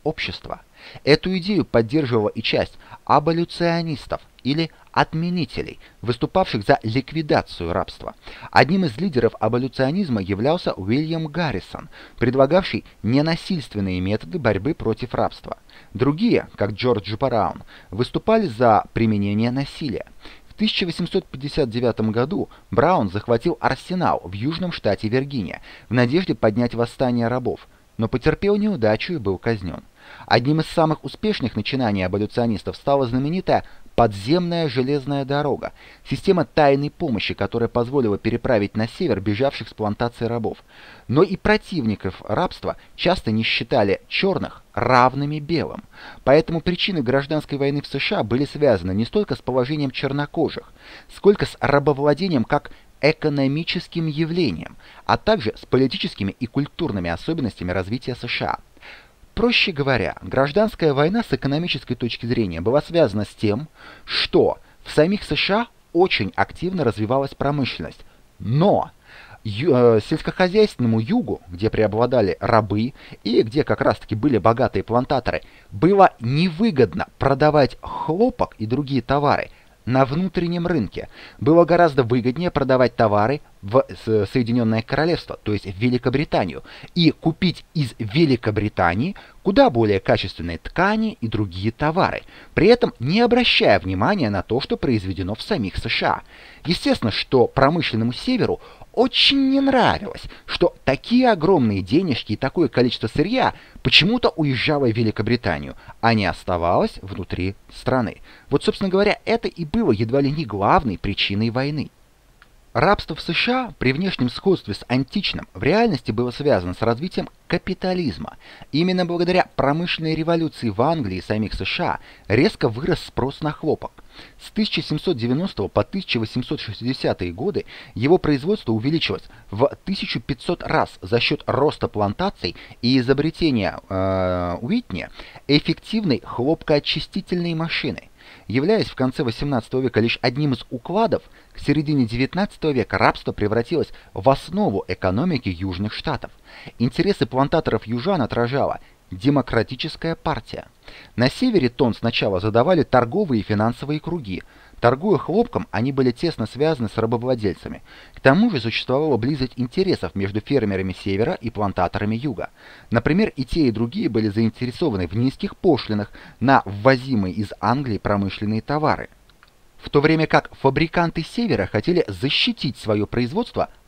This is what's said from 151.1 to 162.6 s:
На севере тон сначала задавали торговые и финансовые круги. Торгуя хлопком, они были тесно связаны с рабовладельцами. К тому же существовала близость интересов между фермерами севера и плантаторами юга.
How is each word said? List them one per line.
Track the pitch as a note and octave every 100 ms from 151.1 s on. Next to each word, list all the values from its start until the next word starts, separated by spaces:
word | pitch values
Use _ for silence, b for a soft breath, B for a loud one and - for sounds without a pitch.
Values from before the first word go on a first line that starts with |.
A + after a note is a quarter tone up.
| -
На | B2+
севере | - B3+ G3+ B2+
тон | - B2
сначала | G2+ A#2 - A#2+ F#2
задавали | G#2+ A2 C#3 F3+
торговые | C3 B2+ A#2 E3+ G3 A2+
и |
финансовые | - G#2 A2+ A#2+ C#3 D3+
круги. | D#3+ E3+ G#2+ F2 - b b b
Торгуя | A#2+ C3 G3 D#3+
хлопком, | - F#3+ A#3 - -
они | G2 B2+
были | C#3 C3
тесно | - E3+ - A2
связаны | A#2+ D#3 D3 A2
с | -
рабовладельцами. | A2+ A#2+ B2 B2+ G#2 E2 - - B B B
К | B
тому | C3+ D#3 A#3
же | D#3
существовала | A2+ - - C3 D#3 A#2+
близость | A#2+ D3+ B2+ -
интересов | B2 - F#3+ B2+ F2+
между | F#2+ G2 G2+
фермерами | - C#3+ G#2 F#2+ F#2+
севера | F#2 - G2 A#2+
и | F#3 A#2
плантаторами | G2+ G2+ F#2+ F2 G2 G#2 A2
юга. | C#3+ F2+ - B